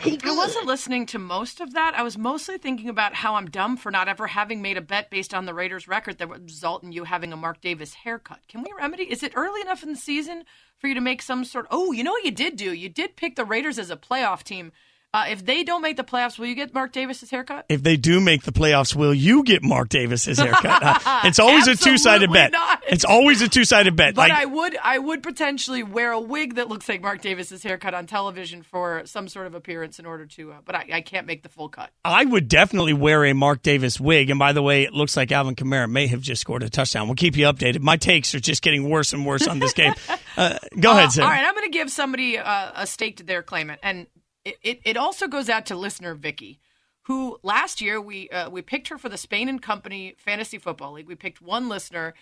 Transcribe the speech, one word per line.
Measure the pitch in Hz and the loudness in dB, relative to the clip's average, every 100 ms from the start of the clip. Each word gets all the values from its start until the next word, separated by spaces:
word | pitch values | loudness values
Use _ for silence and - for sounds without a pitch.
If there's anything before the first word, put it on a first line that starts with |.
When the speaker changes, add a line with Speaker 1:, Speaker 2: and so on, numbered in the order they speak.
Speaker 1:
I | - 302 277 311 | -4 -2 -2 -2
wasn't | 392 453 330 | -2 -4 -4
listening | 262 - 247 233 | -6 -4 -6 -6
to | 220 | -10
most | 185 180 240 - | -8 -6 -8 -12
of | 311 | -10
that. | 311 320 - | -4 -4 -2
I | |
was | 240 214 | -6 -6
mostly | 233 302 339 381 | -6 -6 -8 -10
thinking | 277 247 226 | -8 -8 -6
about | 214 208 | -4 -4
how | - 220 208 | -2 -4 -4
I'm | 180 | -6
dumb | 185 208 247 | -6 -4 -4
for | 214 | -4
not | 196 185 | -2 -2
ever | 190 214 | -4 -6
having | 185 208 220 | -4 -4 -6
made | 196 185 | -6 -8
a | |
bet | 156 202 - | -4 -6 -6
based | 196 190 | -8 -6
on | 190 185 | -8 -8
the | |
Raiders' | 170 180 185 185 | -6 -8 -8 -6
record | 202 214 175 | -6 -6 -10
that | 170 | -12
would | - | -12
result | 170 151 165 180 | -20 -8 -8 -6
in | 180 | -10
you | 170 | -12
having | 170 180 165 | -8 -6 -6
a | 160 | -8
Mark | 165 165 | -10 -8
Davis | 180 165 147 | -8 -8 -12
haircut. | - 233 233 - - _ | -14 -12 -12 -14 -20 _
Can | 220 | -16
we | 339 392 | -14 -10
remedy? | 285 359 | -10 -8
Is | 359 - | -8 -8
it | 285 - | -6 -4
early | 349 415 | -6 -6
enough | 381 370 | -8 -8
in | 302 | -8
the | 285 | -12
season | - 294 302 339 330 _ _ _ | -6 -6 -6 -12 -16 _ _ _
for | 277 | -6
you | 254 | -4
to | |
make | 247 254 | -4 -4
some | - 254 247 | -6 -8 -6
sort | 214 - | -10 -4
of, | |
oh, | 277 370 | -2 -2
you | 233 | -2
know | 277 | -2
what | 453 381 | -2 -4
you | |
did | 190 320 254 | -4 -6 -4
do? | 196 | -8
You | 170 185 | -8 -8
did | 220 381 - | -8 -8 -8
pick | 330 - | -8 -6
the | 214 | -4
Raiders | 220 302 226 | -4 -4 -6
as | 180 | -10
a | 156 | -12
playoff | _ 262 233 185 | _ -2 -2 -4
team. | - 190 165 _ _ _ _ | -8 -14 -14 _ _ _ _
Uh, | 214 180 | -2 -2
if | 208 190 | -4 -2
they | 302 339 | -2 -2
don't | 349 | -2
make | 311 277 | -4 -6
the | - | -4
playoffs, | 247 247 233 | -4 -4 -4
will | 240 | -8
you | 247 | -6
get | 285 | -6
Mark | 269 262 | -6 -6
Davis's | 262 262 262 240 | -6 -8 -8 -10
haircut? | 254 254 285 - | -10 -8 -12 -4
Speaker 2:
If | 147 | 0
they | 151 156 | 4 4
do | 156 180 | 4 4
make | 185 151 | 6 4
the | - | 2
playoffs, | 127 156 143 131 143 | 2 4 4 2 2
will | 147 | 2
you | 143 160 277 | 4 6 6
get | 254 185 | 6 2
Mark | - 127 117 | 2 0 0
Davis's | 139 120 120 - 120 | 0 0 -2 0 2
haircut? | 123 370 - 349 | 4 4 4 4
Uh, | 294 - 262 254 | 4 4 2 2
Speaker 1:
<laughs> | 196 | 4
Speaker 2:
it's | 190 | 6
always | 226 302 254 | 8 8 6
a | 240 | 6
two-sided | 269 262 233 208 190 | 6 6 8 6 8
Speaker 1:
Absolutely | |
Speaker 2:
bet. | 175 135 | 6 6
Speaker 1:
not. | 330 339 359 - | 4 2 0 0
Speaker 2:
It's | 175 | 0
always | - 220 285 233 | 6 6 8 6
a | 233 | 4
two-sided | 254 233 220 190 165 | 4 6 6 6 6
bet. | 147 247 | 4 6
Speaker 1:
But | 330 | 6
Speaker 2:
Like | |
Speaker 1:
I | 302 277 | 6 2
would, | 302 349 311 | -2 -4 -2
I | 233 262 | 0 0
would | 277 320 | -2 -6
potentially | 330 254 294 277 - 254 | -8 -4 -4 -2 -6 -6
wear | 214 220 240 | -6 -4 -2
a | 226 | -2
wig | 226 294 302 240 | -4 -6 -6 -6
that | 233 | -6
looks | 220 - | -8 -6
like | 196 | -6
Mark | 196 196 | -4 -6
Davis's | 202 185 180 185 | -6 -8 -10 -12
haircut | 208 185 190 | -8 -6 -6
on | 180 175 | -8 -6
television | 214 196 180 175 170 | -4 -4 -8 -14 -16
for | 165 180 175 165 | -12 -6 -4 -6
some | - 208 190 | -8 -12 -12
sort | 202 185 | -12 -14
of | |
appearance | 170 175 165 160 156 | -14 -12 -12 -12 -14
in | 170 | -16
order | 165 151 | -16 -16
to, | - 151 | -20 -20
uh, | 147 | -18
but | - 175 | -10 -10
I, | - | -6
I | 165 | -8
can't | 160 190 175 | -6 -8 -8
make | 160 | -10
the | 160 | -12
full | - 151 | -16 -14
cut. | - - _ 165 | -14 -16 _ 2
Speaker 2:
I | 185 | 4
would | 269 220 120 | 4 4 4
definitely | 151 190 196 165 | 4 4 4 2
wear | 143 151 156 143 | 4 4 6 4
a | |
Mark | 135 139 139 | 4 2 2
Davis | 156 143 127 - | 2 2 0 0
wig. | 139 160 135 | 4 4 4
And | 139 | 4
by | 143 | 2
the | 147 | 4
way, | 143 139 | 4 4
it | 135 | 2
looks | 143 147 - | 0 -2 0
like | 127 | 0
Alvin | 139 135 127 | 0 0 -4
Kamara | 135 135 113 | -2 0 0
may | 127 139 | 0 0
have | 120 | -2
just | 131 117 | -4 -6
scored | - 123 | -6 -6
a | 110 | -4
touchdown. | 143 131 - 107 | -2 -2 -2 -4
We'll | 131 | 2
keep | 175 139 | 2 4
you | 147 | 2
updated. | 135 123 123 | 2 0 2
My | 143 160 | 2 4
takes | - 170 - | 4 2 2
are | 139 | -2
just | 117 143 | -2 0
getting | 170 147 139 | 2 0 2
worse | 156 143 | 0 0
and | 143 139 | -2 -2
worse | 135 - | 0 0
on | 147 | 0
this | - | -2
game. | - 147 - | 2 2 2
Speaker 1:
<laughs> | - 359 - - | -4 -8 -6 0
Speaker 2:
Uh, | 180 - - 202 | 0 0 -8 4
go | 220 | 6
Speaker 1:
Uh, | 214 | 8
Speaker 2:
ahead, | 151 | 8
Sarah. | 127 269 | 6 4
Speaker 1:
all | |
right, | 285 311 | 4 2
I'm | |
gonna | 415 415 | 0 -4
give | 330 285 | -4 -4
somebody, | - 277 254 254 220 | -4 -4 -2 -4 -4
uh, | - 202 185 | -2 -4 -4
a | - 196 | -8 -10
stake | - 220 214 | -6 -8 -8
to | |
their | 175 180 | -8 -8
claimant. | 170 175 156 147 | -6 -8 -8 -8
And | 196 185 - _ _ _ 202 | -8 -8 -12 _ _ _ -16
it, | - | -10
it, | 214 247 214 | -8 -6 -4
it | 226 | -2
also | 302 - 381 | -4 -4 -6
goes | 277 233 | -6 -2
out | 220 220 | -4 -4
to | 185 | -8
listener | 202 - 175 151 | -10 -10 -12 -10
Vicky, | 151 147 107 135 _ _ _ _ | -10 -12 -18 -20 _ _ _ _
who | - 262 262 - | -8 -6 -6 -8
last | 190 226 349 - | -2 0 -2 -4
year | 208 214 | -4 -4
we, | 208 196 185 | -8 -14 -10
uh, | 180 170 | -8 -8
we | 180 | -10
picked | 180 269 - | -8 -8 -8
her | 294 | -12
for | 240 | -12
the | 202 | -12
Spain | - 208 254 | -8 -4 -4
and | 262 | -6
Company | - 208 - 196 190 - | -6 -8 -8 -14 -14 -12
Fantasy | - 208 214 208 | -6 -6 -6 -10
Football | 175 156 143 | -10 -10 -12
League. | 151 156 | -16 -18
We | 170 | -14
picked | 190 - | -14 -16
one | 170 220 247 | -8 -6 -4
listener, | 196 - 170 160 - | -8 -10 -10 -10 -12